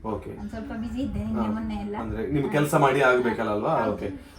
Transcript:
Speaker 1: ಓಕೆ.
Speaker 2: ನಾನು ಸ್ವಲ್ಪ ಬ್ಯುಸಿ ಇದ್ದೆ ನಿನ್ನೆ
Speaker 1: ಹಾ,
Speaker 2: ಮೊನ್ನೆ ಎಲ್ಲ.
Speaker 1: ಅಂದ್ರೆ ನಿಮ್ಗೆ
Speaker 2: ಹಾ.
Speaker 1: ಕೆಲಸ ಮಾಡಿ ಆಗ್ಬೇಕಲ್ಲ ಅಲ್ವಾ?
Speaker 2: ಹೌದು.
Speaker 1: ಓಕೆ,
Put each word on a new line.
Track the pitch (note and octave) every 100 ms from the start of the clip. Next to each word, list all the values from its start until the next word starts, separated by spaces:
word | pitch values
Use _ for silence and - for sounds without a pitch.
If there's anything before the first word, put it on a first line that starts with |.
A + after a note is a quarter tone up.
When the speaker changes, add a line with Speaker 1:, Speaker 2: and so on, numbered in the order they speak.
Speaker 1:
ಓಕೆ. | A2+ G2+ -
Speaker 2:
ನಾನು | - G#3
ಸ್ವಲ್ಪ | A3+ - A3+
ಬ್ಯುಸಿ | A#3 A#3+
ಇದ್ದೆ | C4+ G3+
ನಿನ್ನೆ | G#3+ A3 G#3+
Speaker 1:
ಹಾ, |
Speaker 2:
ಮೊನ್ನೆ | A3 A3
ಎಲ್ಲ. | G#3 D3 G#2+
Speaker 1:
ಅಂದ್ರೆ | A2 G#2
ನಿಮ್ಗೆ | - C#3+ -
Speaker 2:
ಹಾ. |
Speaker 1:
ಕೆಲಸ | D3 D3+
ಮಾಡಿ | D#3 C#3 C#3
ಆಗ್ಬೇಕಲ್ಲ | C3 B2 A#2+ G#2+ G#2+
ಅಲ್ವಾ? | G#2+ - -
Speaker 2:
ಹೌದು. | G#2+
Speaker 1:
ಓಕೆ, | G2 G2+ F#2 -